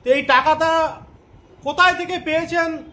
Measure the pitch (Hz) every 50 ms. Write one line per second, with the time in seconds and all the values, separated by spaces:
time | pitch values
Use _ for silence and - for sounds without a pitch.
0 | - 247 269 285 277 277 262 262 269 311 311 311 320 320 320 330 320 - - -
1 | - - - - _ _ - - _ _ - - - 277 294 359 359 359 359 -
2 | 349 349 370 339 - 320 311 330 339 330 339 339 330 330 320 - - -